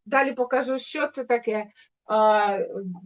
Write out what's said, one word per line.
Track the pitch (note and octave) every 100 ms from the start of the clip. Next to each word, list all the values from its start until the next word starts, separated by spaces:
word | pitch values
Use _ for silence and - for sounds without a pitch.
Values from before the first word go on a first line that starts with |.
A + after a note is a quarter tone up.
| -
далі | C4+ C4+
покажу, | B3 A#3+ C4 B3+ C4
що | - D4+ D4
це | C#4
таке. | A#3+ A#3+ A#3 G#3+ G#3 _ _ _
А, | - G#3+ G#3+ G#3+ G3+ G3 - F#3 F#3+ F3+